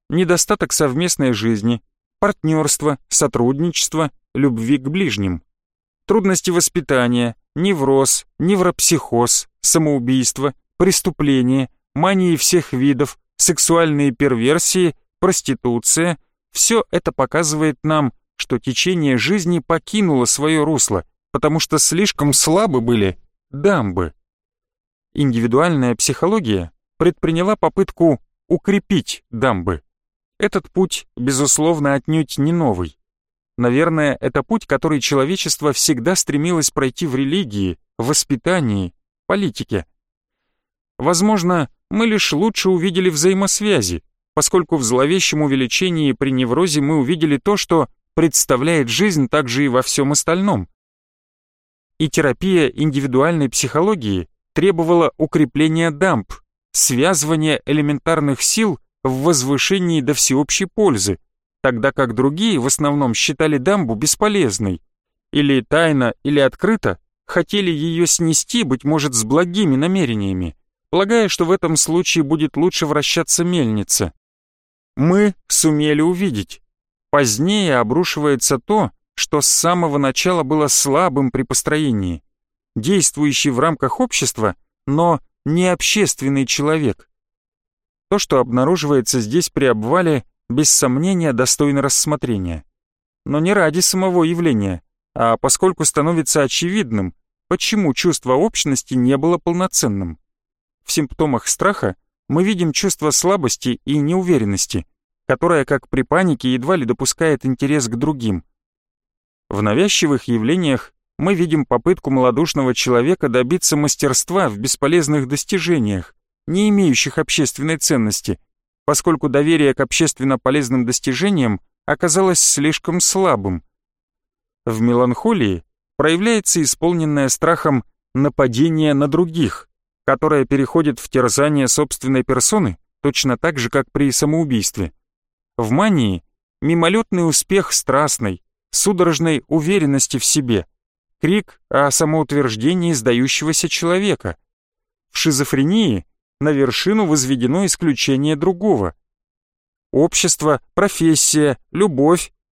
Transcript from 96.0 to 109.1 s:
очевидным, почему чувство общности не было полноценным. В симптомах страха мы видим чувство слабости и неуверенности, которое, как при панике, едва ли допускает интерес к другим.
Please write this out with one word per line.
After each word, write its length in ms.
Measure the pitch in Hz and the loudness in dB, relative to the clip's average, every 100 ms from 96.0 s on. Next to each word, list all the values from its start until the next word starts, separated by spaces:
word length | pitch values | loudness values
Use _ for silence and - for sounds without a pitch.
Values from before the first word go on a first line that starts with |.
| 147 170 147 156 | 0 0 0 0
очевидным, 720 | 139 - 170 202 123 110 92 - _ _ - | 0 -2 -2 -2 -2 -2 -4 -8 _ _ -6
почему 460 | 185 - 214 180 | -4 -2 0 0
чувство 400 | 127 180 151 123 | 0 0 0 0
общности 600 | 127 117 - 151 131 - | 2 2 0 -2 -2 -2
не 220 | 131 123 139 | 0 2 2
было 220 | 156 175 | 0 0
полноценным. 800 | 170 170 185 - 135 101 90 78 _ _ _ _ _ _ | -2 -2 -2 -2 -2 -2 -6 -10 _ _ _ _ _ _
В 80 | - | -6
симптомах 560 | - 147 - 156 120 - | -4 -4 -2 -2 -2 -4
страха 480 | - 190 208 104 92 _ _ - | -2 -2 -2 -4 -6 _ _ -4
мы 160 | 143 | 0
видим 280 | 185 202 170 | 0 0 -2
чувство 380 | 143 196 - 151 | -2 -2 -2 -2
слабости 720 | 135 170 196 131 - 127 120 | 0 0 0 -2 -4 -4 -6
и 140 | - 147 | -4 -2
неуверенности, 880 | 143 180 180 156 107 98 - 101 - _ _ _ - | 0 0 0 0 0 -2 -4 -6 -8 _ _ _ -6
которое, 380 | 131 170 170 | -2 0 0
как 240 | 131 139 - | 0 -2 -2
при 140 | 135 | -4
панике, 500 | 131 160 185 139 127 | 0 0 0 0 -2
едва 240 | 127 131 185 | -2 0 -2
ли 80 | |
допускает 640 | 120 120 131 - 160 143 131 | -2 -2 -4 -2 0 0 -2
интерес 420 | 127 139 147 120 | -2 0 0 -2
к 80 | 117 | -2
другим. 480 | 147 147 117 92 - _ _ _ _ _ _ | -2 -2 -2 -4 -6 _ _ _ _ _ _